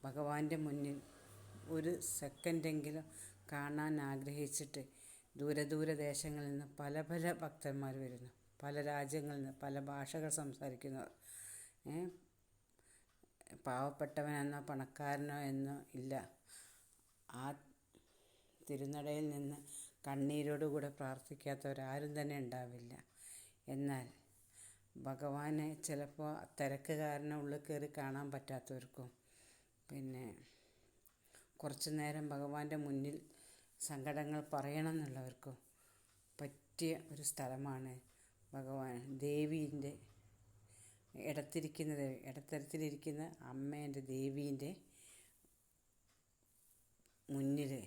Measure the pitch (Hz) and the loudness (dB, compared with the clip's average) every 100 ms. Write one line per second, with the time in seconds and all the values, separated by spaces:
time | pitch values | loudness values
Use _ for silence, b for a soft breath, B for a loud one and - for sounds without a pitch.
0 | 135 135 147 147 151 160 151 143 143 143 | -4 0 2 4 4 4 2 2 0 -2
1 | - - - - - - - 160 156 175 | -8 -18 -18 -16 -14 -14 0 2 4 2
2 | - - 139 - 175 165 156 156 143 156 | 0 0 -2 0 4 4 4 4 2 -2
3 | 156 B B B - 147 143 151 151 151 | -6 B B B -4 -2 2 2 4 4
4 | 139 135 139 143 143 143 143 143 135 B | 4 0 0 0 0 0 -2 -6 -8 B
5 | B B B - 143 147 143 156 156 151 | B B B 0 4 4 4 4 4 4
6 | 147 139 156 147 143 143 143 - 143 151 | 2 2 0 0 0 0 -2 -4 0 0
7 | 151 170 170 - 156 156 143 139 139 135 | 2 2 4 2 -2 -2 -2 0 0 -2
8 | 131 123 123 - - - 143 147 147 143 | -4 -6 -10 -16 -20 -6 -2 0 2 2
9 | 139 156 147 143 135 135 143 139 139 143 | 2 0 0 0 -2 -2 -2 0 -2 -2
10 | 139 160 156 156 143 123 139 123 139 135 | -2 0 2 2 0 -4 -6 -4 -4 -4
11 | - - B B B B B B - 156 | -6 -10 B B B B B B -4 -2
12 | 180 - - _ _ - _ - B B | -2 -6 -20 _ _ -20 _ -20 B B
13 | B B - _ - 107 135 127 139 143 | B B -20 _ -18 -6 0 2 2 0
14 | 143 151 147 147 143 143 139 135 131 - | 0 2 2 2 2 0 -2 -2 -2 -2
15 | 143 143 147 143 139 135 139 143 - - | 0 2 0 0 2 2 0 -2 -6 -6
16 | 131 135 90 - B B B B B B | -2 -2 -2 -14 B B B B B B
17 | - - - 120 135 143 - - _ - | -20 -20 -12 -4 -4 -4 -12 -20 _ -20
18 | B B B B B B - 139 139 143 | B B B B B B -4 -2 0 0
19 | 147 147 151 143 139 143 143 B B B | 2 2 2 2 -2 -4 -8 B B B
20 | - 139 139 147 147 147 156 147 143 139 | 0 4 6 6 4 4 4 4 0 -2
21 | 135 131 - 143 147 139 139 135 131 139 | -2 -2 -6 -6 -2 0 0 -2 0 0
22 | 147 147 147 143 127 123 123 120 120 - | 0 0 0 0 0 -2 -4 -8 -10 -12
23 | - B B B B B - 135 143 135 | -14 B B B B B -2 2 2 2
24 | 123 - - - - B B B B - | -2 -12 -20 -20 -20 B B B B -6
25 | 131 131 143 143 147 151 151 151 - 143 | -4 0 0 0 2 2 2 -2 -2 0
26 | 143 - 151 156 - - 139 139 143 151 | -2 -4 -4 -4 -6 0 2 2 2 2
27 | 151 143 151 151 143 147 147 147 147 147 | 4 2 0 0 0 -2 0 0 0 -2
28 | 139 135 143 139 - 135 - 131 131 - | -2 0 -2 -4 -2 -4 -4 -8 -8 -10
29 | 127 - B B B B B _ - 139 | -12 -12 B B B B B _ -10 -6
30 | 131 127 123 90 B B B B B B | -4 -4 -6 -8 B B B B B B
31 | - B B B B - 151 139 - 151 | -20 B B B B -8 -6 -2 0 2
32 | 147 151 151 143 143 147 147 151 143 139 | 2 2 0 0 0 0 0 0 2 2
33 | 143 151 - B B B B - - 143 | 2 -2 -10 B B B B -4 -2 0
34 | 135 143 147 151 147 147 139 151 160 160 | 0 2 2 0 2 0 2 2 4 2
35 | 147 127 127 - 139 131 - B B B | 0 -2 -6 -8 -10 -12 -16 B B B
36 | B B - - 143 - - - 165 160 | B B -20 -8 -8 -8 -16 0 2 2
37 | - 147 147 - 131 131 139 131 131 127 | -2 -2 0 2 0 0 0 -2 -4 -10
38 | - B B B - 135 131 135 131 120 | -14 B B B -10 -6 -2 -2 -2 -2
39 | 131 135 143 147 151 160 147 147 143 - | -4 0 4 4 4 4 2 0 -2 -6
40 | - - - - - - - B B B | -14 -20 -20 -20 -20 -20 -20 B B B
41 | - - 135 147 143 165 151 151 156 147 | -16 -4 0 0 0 -2 -2 0 0 2
42 | 139 131 135 135 139 156 151 160 156 139 | 0 0 -6 -8 -4 -4 -2 0 0 0
43 | 156 147 160 - 127 135 139 147 147 139 | -2 -2 -4 -6 -6 -2 -2 -2 -2 -4
44 | 135 131 135 139 143 135 143 190 - B | -2 0 2 2 0 0 -2 -6 -12 B
45 | B B B B - _ _ _ _ _ | B B B B -20 _ _ _ _ _
46 | _ _ _ _ _ - - - - _ | _ _ _ _ _ -20 -20 -20 -20 _
47 | - _ - 139 135 143 139 135 | -20 _ -2 2 4 4 2 0